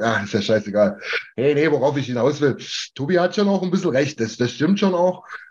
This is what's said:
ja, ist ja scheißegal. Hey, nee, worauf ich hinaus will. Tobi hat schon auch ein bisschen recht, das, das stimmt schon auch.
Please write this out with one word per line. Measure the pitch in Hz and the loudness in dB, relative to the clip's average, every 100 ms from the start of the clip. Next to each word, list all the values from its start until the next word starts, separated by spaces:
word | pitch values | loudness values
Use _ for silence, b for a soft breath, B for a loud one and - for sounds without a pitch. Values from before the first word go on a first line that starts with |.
ja, | 113 110 | -2 -2
ist | 101 | -2
ja | 110 | -2
scheißegal. | 98 107 101 101 101 101 B B B - | 2 0 2 2 2 0 B B B -2
Hey, | 135 | 0
nee, | 143 156 | 2 2
worauf | 147 135 143 | 2 0 0
ich | 117 | -2
hinaus | 123 123 143 | 0 0 2
will. | 143 110 B B - - | 0 0 B B -10 -8
Tobi | 143 175 | -2 2
hat | 180 214 | 2 2
schon | 202 | 0
auch | 196 | 0
ein | 180 | 0
bisschen | 180 165 | -2 0
recht, | 160 143 - | 0 0 -2
das, | 113 - | -4 -2
das | 120 | -4
stimmt | - 156 202 | 0 0 2
schon | 196 | 2
auch. | 175 180 180 B B B | 2 0 -2 B B B